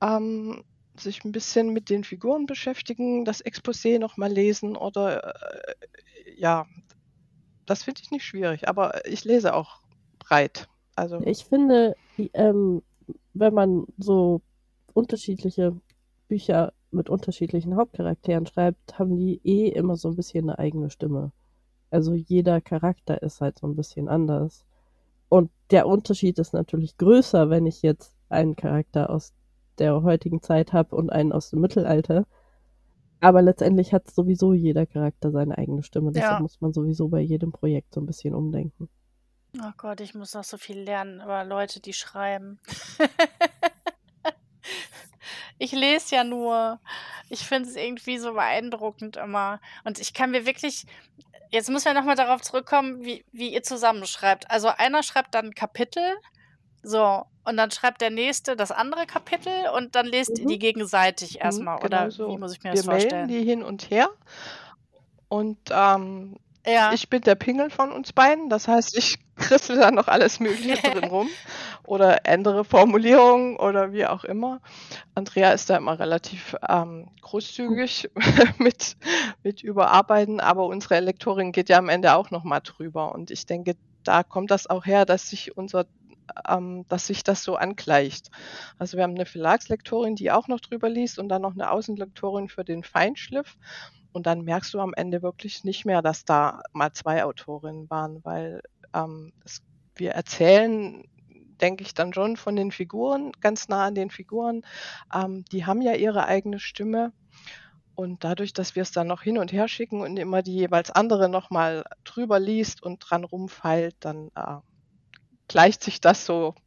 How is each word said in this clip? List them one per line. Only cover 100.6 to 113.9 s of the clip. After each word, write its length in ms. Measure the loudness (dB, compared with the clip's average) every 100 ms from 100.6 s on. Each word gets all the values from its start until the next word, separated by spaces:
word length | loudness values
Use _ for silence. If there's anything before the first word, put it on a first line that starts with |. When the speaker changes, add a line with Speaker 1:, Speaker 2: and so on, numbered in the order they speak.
| 6 -2 -6 -12 -20 _ _ _ _ _
Speaker 1:
denke 220 | -2 -2
ich, 100 | -8
dann 200 | -4 -4
schon 240 | -2 -4 -4
von 180 | -4 -4
den 160 | -4
Figuren, 600 | -6 -8 -4 -2 -2 -6 -2
ganz 260 | -2 -2 -4
nah 180 | -2 -2
an 100 | -2
den 140 | -6
Figuren. 540 | -10 -10 -6 -4 -6 -10 -16 -16 -18 -6
Ähm, 300 | -4 -4 -8 -8
die 140 | -6 -2
haben 160 | 0
ja 120 | 0
ihre 320 | 2 0 0 0
eigene 340 | 0 -2 -8
Stimme. 540 | -10 -8 -4 -4 -4 -8 _ _ -20 -20 -20 _ _ -10
Und 280 | -10 -8
dadurch, 300 | -6 -4 -6
dass 220 | -6 -6 -6
wir 80 |
es 80 | -4
dann 160 | -4 -4
noch 160 | -4
hin 140 | -2 -2
und 120 | -2
her 160 | -2 -2
schicken 340 | -4 -8 -6
und 160 | -6 -6
immer 260 | -2 -2
die 120 | -2 -2
jeweils 360 | 0 0 2
andere 380 | 0 2 2 2
noch 200 | 0 -2
mal 340 | 0 0 -2 -10 -18
drüber 360 | -12 -8 0 2
liest 440 | 2 -2 -2 -6
und 160 | -12 -12
dran 240 | -4 -4
rumfeilt, 720 | -4 -10 -12 -6 -2 0 -2